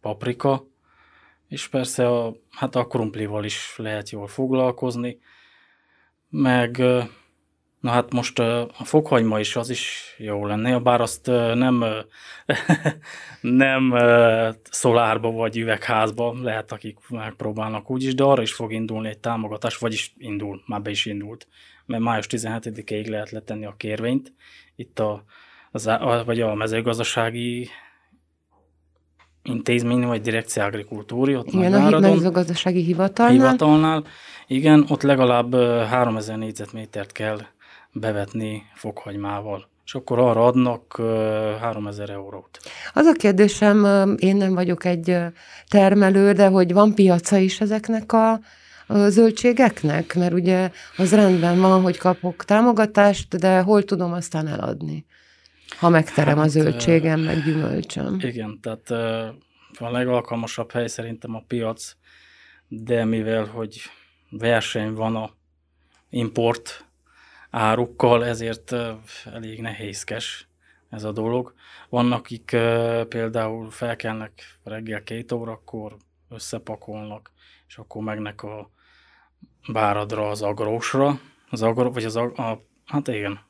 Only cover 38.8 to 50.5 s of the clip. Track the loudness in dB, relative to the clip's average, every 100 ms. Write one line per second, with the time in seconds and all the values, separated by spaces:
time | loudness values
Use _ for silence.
38.8 | -14 -14 -12 -10 -8 -8 -8 -12 -12 _
39.8 | -14 -12 -4 2 4 6 6 6 2 -2
40.8 | _ -6 -2 0 -2 -2 -4 -4 -6 -6
41.8 | -10 -10 -12 -12 -14 -16 -18 -20 -20 -16
42.8 | -6 4 4 6 4 6 4 6 4 6
43.8 | 6 4 2 2 2 2 2 0 0 -2
44.8 | -2 -2 0 0 -2 -10 -20 -20 2 6
45.8 | 6 6 6 6 6 6 6 6 4 6
46.8 | 6 6 6 6 4 2 2 0 -2 -2
47.8 | -2 -4 0 2 4 2 -4 _ _ -20
48.8 | -2 2 4 6 4 4 0 4 2 2
49.8 | -2 -2 -2 0 0 0 2